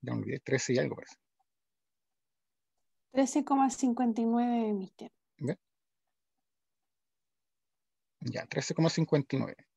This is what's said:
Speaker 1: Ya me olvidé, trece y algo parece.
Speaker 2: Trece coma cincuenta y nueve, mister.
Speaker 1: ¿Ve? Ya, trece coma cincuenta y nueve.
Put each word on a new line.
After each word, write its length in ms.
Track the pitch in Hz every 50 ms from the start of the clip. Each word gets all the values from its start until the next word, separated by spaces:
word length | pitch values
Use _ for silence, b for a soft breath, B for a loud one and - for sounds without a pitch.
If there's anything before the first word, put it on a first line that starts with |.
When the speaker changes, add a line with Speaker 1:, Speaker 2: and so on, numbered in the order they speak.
Speaker 1:
Ya 120 | - 123 120
me 80 | 117
olvidé, 180 | 107 107 131 139
trece 340 | - - 135 127 - - 123
y 60 | 127
algo 160 | 147 139 -
parece. 220 | - - - - _ _ _ _ _ _ _ _ _ _ _ _ _ _ _ _ _ _ _ _ _ _ _ _ _ _ _ _ _ _ _ _ _ _ _ _ _ _ _
Speaker 2:
Trece 340 | - 254 269 262 - 302 285
coma 240 | - 277 269 269 262
cincuenta 500 | 247 - - 247 233 - 254 240 214 226
y 40 | 226
nueve, 480 | 226 226 240 240 240 240 233 226 214 208
mister. 380 | 196 190 185 _ - - - _ _ _ _ _ -
Speaker 1:
¿Ve? 200 | 139 127 185 - _ _ _ _ _ _ _ _ _ _ _ _ _ _ _ _ _ _ _ _ _ _ _ _ _ _ _ _ _ _ _ _ _ _ _ _ _ _ _ _ _ _ _ _ _ _ _ _ _ _ _ -
Ya, 260 | - 123 - - -
trece 260 | - - 151 - - 165
coma 160 | - 165 160
cincuenta 460 | - - 160 - - 147 139 - -
y 60 | 131
nueve. 260 | - - - - - _ _